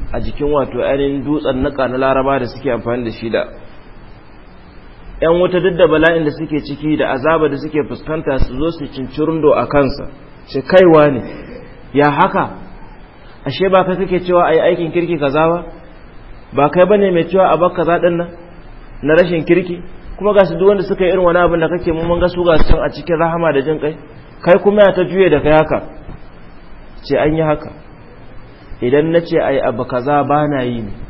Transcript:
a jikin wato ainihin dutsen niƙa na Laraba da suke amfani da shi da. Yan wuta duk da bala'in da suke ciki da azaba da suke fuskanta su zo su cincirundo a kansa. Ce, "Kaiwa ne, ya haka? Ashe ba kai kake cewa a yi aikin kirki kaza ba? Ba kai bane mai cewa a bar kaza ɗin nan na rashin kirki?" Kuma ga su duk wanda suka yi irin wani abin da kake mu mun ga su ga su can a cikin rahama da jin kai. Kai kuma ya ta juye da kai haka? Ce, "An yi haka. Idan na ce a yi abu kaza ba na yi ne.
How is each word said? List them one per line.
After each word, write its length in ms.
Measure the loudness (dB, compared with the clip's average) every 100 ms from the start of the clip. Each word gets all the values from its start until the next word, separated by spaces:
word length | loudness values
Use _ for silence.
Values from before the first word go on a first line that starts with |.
| -4
a 80 | -4
jikin 300 | -6 -4 -2
wato 300 | 0 -2 -2
ainihin 420 | -2 0 -2 -2
dutsen 380 | -4 -2 -2 -2
niƙa 260 | -2 -2 -4
na 80 | 0
Laraba 400 | 0 2 0 -2
da 80 | -4
suke 240 | -6 -4
amfani 320 | -4 -4 -4
da 60 | -6
shi 200 | -8 -4
da. 140 | -4 -4 -10 -20 -20 -20 -20 -20 -20 -20 -20 -20 -20 -20 -20 -20 -20 -20 -4
Yan 160 | 0 2
wuta 200 | 2 0
duk 160 | 0 2
da 80 | 4
bala'in 380 | 4 2 2
da 60 | -2
suke 280 | -4 -6 -6
ciki 320 | -6 -6 -2 0
da 140 | 0
azaba 360 | 0 0 0 0
da 80 | -2
suke 260 | -4 -4 -4
fuskanta 500 | -8 -8 -6 -2 0
su 160 | 0 0
zo 140 | -4
su 160 | -6 -10
cincirundo 600 | -10 -10 -4 -2 0 2
a 120 | 2 2
kansa. 420 | 0 0 -2 -10 -16 -20 -20 -10
Ce, 160 | -8
"Kaiwa 440 | 2 6 8 6 4
ne, 120 | 2 -6 -12 -16 -18 -18 -20 -6
ya 180 | 0 2
haka? 340 | 2 0 0 -4 -8 -18 -20 -20 -20 -20 -20 -20 -12
Ashe 240 | -10 -4 0
ba 160 | 2
kai 120 | 2 -2
kake 240 | -2 -4
cewa 200 | 0 2 4
a 40 |
yi 60 | 2
aikin 300 | 2 0 -2
kirki 260 | -2 -2 -2
kaza 280 | -2 0 0
ba? 160 | -2 -6 -18 -20 -20 -20 -20 -20 -20 -8 0
Ba 120 | 2
kai 160 | 4 4
bane 220 | 4 2
mai 120 | 0 0
cewa 240 | 2 2
a 40 | 2
bar 140 | 0
kaza 260 | 0 0 2
ɗin 160 | 0 0
nan 120 | -6 -12 -20 -20 -20 -20 -20 -8
na 120 | 2
rashin 300 | 2 2 0
kirki?" 360 | 0 0 0 -8 -12 -18 -16 -4
Kuma 160 | 2
ga 100 | 4
su 120 | 2 2
duk 100 | 2
wanda 140 | 2
suka 220 | 0 0
yi 60 | 0
irin 120 | 2
wani 140 | 2 4
abin 220 | 2 2
da 80 | 0
kake 240 | -2 -2
mu 100 | -2
mun 160 | -2 0
ga 80 | 0
su 140 | 0
ga 120 | 4 6
su 60 | 8
can 120 | 6
a 40 | 2
cikin 260 | -6 -4 0
rahama 360 | 0 0 0
da 80 | 0
jin 180 | 0 -2
kai. 160 | -4 -8 -14 -20 -20 -6
Kai 140 | 2 4
kuma 200 | 4 4
ya 80 | 4
ta 120 | 4
juye 260 | 0 2 4
da 100 | 4
kai 120 | 4
haka? 260 | 2 2 -2 -6 -16 -18 -18 -18 -20 -20 -20 -20 -20 -20 -18
Ce, 120 | -4 0
"An 180 | 0 0
yi 40 |
haka. 280 | 0 -2 -6 -18 -20 -20 -20 -20 -20 -20 -20 -20 -18 -6
Idan 280 | 0 2 2
na 80 | 0
ce 180 | 0 0
a 140 | 0
yi 80 | 0
abu 240 | 0 -2
kaza 400 | -4 -4 0 0
ba 220 | 0 0 0
na 140 | -2
yi 200 | -4 -6
ne. 100 | -8 -12 -14